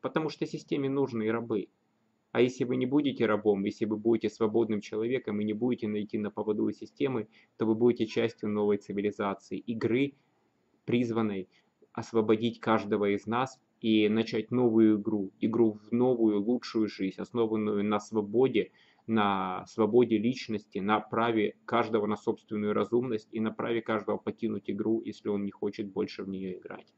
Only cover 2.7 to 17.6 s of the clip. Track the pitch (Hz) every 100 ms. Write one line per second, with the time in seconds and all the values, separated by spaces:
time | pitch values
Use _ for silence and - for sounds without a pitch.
2.7 | 127 127 139 143 - 113 107 107 98 101
3.7 | - 107 107 110 113 104 - 110 110 110
4.7 | 104 - 107 117 131 - 104 107 107 123
5.7 | 123 107 107 104 110 104 - 104 107 107
6.7 | 104 107 _ 139 123 107 - _ _ 110
7.7 | 110 120 120 110 - 113 - 107 104 104
8.7 | 101 - 98 104 101 101 95 - 101 -
9.7 | 113 110 120 143 - _ _ _ _ _
10.7 | _ - 120 117 113 107 98 90 _ _
11.7 | _ _ - 113 113 110 107 117 113 117
12.7 | 110 104 107 101 101 110 117 131 - _
13.7 | _ 113 107 107 110 110 113 107 123 123
14.7 | 110 110 107 104 107 98 _ 110 110 113
15.7 | 107 - 117 127 120 110 104 104 120 -
16.7 | 113 107 - 95 95 98 120 110 107